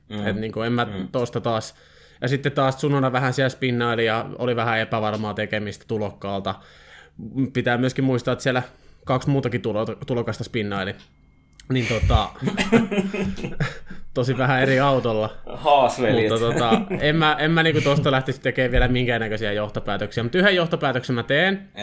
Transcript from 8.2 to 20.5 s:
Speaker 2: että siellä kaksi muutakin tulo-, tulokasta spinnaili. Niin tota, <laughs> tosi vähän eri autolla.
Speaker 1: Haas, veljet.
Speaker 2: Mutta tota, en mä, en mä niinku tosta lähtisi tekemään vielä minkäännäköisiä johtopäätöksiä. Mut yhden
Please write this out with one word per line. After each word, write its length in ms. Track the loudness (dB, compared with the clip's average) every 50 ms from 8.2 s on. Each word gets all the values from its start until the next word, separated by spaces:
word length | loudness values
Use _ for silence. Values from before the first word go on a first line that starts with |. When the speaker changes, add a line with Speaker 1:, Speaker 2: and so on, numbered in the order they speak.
| 0 -2
Speaker 2:
että 120 | -4 -2 0
siellä 200 | 0 0 -2 -2 -6 -12 -20 -20 -20 -20 -10 -4
kaksi 240 | -2 -2 0 2 2
muutakin 320 | 0 2 0 0 -2 -2
tulo-, 240 | -2 -2 -2 -2 -2 -4 -6 -8 -6
tulokasta 360 | -4 -2 -2 -2 -4 -4 -6 -8
spinnaili. 520 | -6 -4 -4 -4 -2 -2 -4 -4 -4 -6 -8 -14 -20 _ _ _ _ _ _ _ _ _ -12 -6 -2
Niin 140 | 0 0 0
tota, 420 | 0 0 2 2 4 4 4 4 2 -4 -4 -4 -4 -2 -2 0 4 4 4 4 2 0 -2 -2 -2 -2 -4
<laughs> 920 | -4 -4 -4 -6 -8 -6 -4 -4 -4 -4 -6 -10 -14 -12 -12 -12 -10 -6 -2
tosi 240 | -2 0 0 0
vähän 240 | 0 2 2 2 2
eri 180 | 4 4 4 4
autolla. 500 | 4 4 4 2 2 0 0 0 0 -2 -4 -8 -12 -12 -8
Speaker 1:
Haas, 480 | -2 2 4 6 6 6 4 2 2
veljet. 280 | 2 4 4 4 4 4
Speaker 2:
Mutta 140 | 2 2 2 2 2
tota, 280 | 2 4 4 4 2 2 0 -2 0
en 160 | 2 2 4
mä, 200 | 4 4 4 4 2
en 120 | 2 2
mä 120 | 4 4 4
niinku 180 | 4 2 2
tosta 300 | 2 2 2 2 2 2
lähtisi 300 | 2 0 0 -2 -4 -4
tekemään 300 | -2 -2 0 0 0 2
vielä 160 | 4 4 4
minkäännäköisiä 640 | 4 2 2 2 0 0 0 -2 -2 -4 -2 -2 -2
johtopäätöksiä. 720 | -2 -2 -2 -4 -4 -6 -4 -4 -4 -4 -4 -4 -4 -4 -2
Mut 120 | 0 2
yhden 200 | 2 4 4